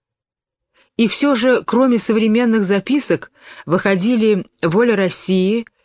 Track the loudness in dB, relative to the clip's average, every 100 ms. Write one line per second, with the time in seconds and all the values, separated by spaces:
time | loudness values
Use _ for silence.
0 | _ _ _ _ _ _ _ _ _ -2
1 | -2 0 0 2 2 0 0 0 2 0
2 | 0 0 2 2 2 0 0 -2 -2 -2
3 | -2 -4 -6 _ -20 -14 -4 -2 0 0
4 | 0 0 2 0 -4 _ -2 0 2 2
5 | -2 -4 -2 0 0 -2 -6 _